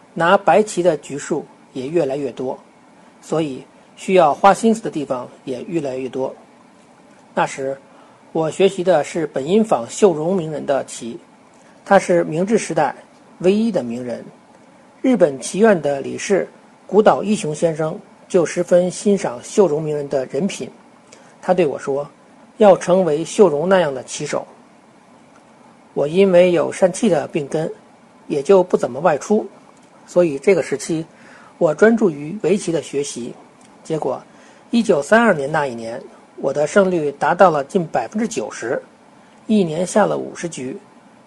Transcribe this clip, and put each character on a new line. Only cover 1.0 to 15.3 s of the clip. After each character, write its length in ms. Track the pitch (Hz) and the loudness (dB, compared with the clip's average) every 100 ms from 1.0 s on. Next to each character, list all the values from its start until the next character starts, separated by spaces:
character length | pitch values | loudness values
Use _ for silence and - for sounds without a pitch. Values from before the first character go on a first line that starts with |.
| - 139 | -6 -10
数 300 | - 156 - - _ | -6 -6 -8 -20 _
也 140 | 135 131 | -12 -4
越 180 | 170 | -2
来 120 | 135 139 | -2 -4
越 160 | 135 | -8
多， 260 | 110 131 - _ _ _ _ _ _ | -8 -10 -10 _ _ _ _ _ _
所 180 | - 160 | -6 -4
以 220 | 156 127 - _ _ | -4 -6 -16 _ _
需 200 | - - | -12 0
要 200 | 185 156 | 4 4
花 180 | 135 196 | 6 4
心 220 | 196 226 | 6 2
思 80 | 220 | 0
的 80 | 156 | -2
地 140 | 151 | -6
方 240 | 135 127 127 - | -6 -6 -8 -14
也 180 | 151 123 | -12 -10
越 180 | - 165 | -6 -6
来 160 | 143 131 | -4 -6
越 120 | 131 | -8
多。 260 | 127 131 - - _ _ _ _ _ _ _ _ | -6 -6 -8 -20 _ _ _ _ _ _ _ _
那 120 | - 160 | -4 -4
时， 320 | - 135 135 _ - - _ _ | -4 -8 -8 _ -20 -20 _ _
我 180 | 165 160 | -4 -4
学 180 | - 190 | 2 0
习 140 | 185 | 2
的 220 | 180 160 | 0 0
是 240 | 139 180 151 | 0 -6 -6
本 180 | 143 139 | -6 0
因 180 | 208 | 2
坊 240 | 214 135 113 | 2 -2 -4
秀 240 | - 208 | 2 2
荣 220 | 151 160 | 2 -2
名 160 | 196 156 | -2 -4
人 160 | 147 135 | -8 -4
的 180 | 135 - | -4 -4
棋， 300 | - 117 - _ _ _ _ _ - | -12 -12 -14 _ _ _ _ _ -10
他 160 | - 196 | 2 2
是 240 | 190 175 | 4 0
明 200 | 165 156 | 0 -2
治 140 | 196 220 | 0 0
时 160 | - | 0
代 220 | 160 139 - - _ _ - | -2 -2 -4 -18 _ _ -2
唯 160 | 175 | 0
一 160 | 208 226 | 2 0
的 100 | 180 | -2
名 240 | 123 117 | -4 -8
人。 200 | 123 113 - - _ _ _ _ _ _ | -8 -10 -14 -20 _ _ _ _ _ _
日 160 | 269 226 | 0 4
本 220 | 165 | 2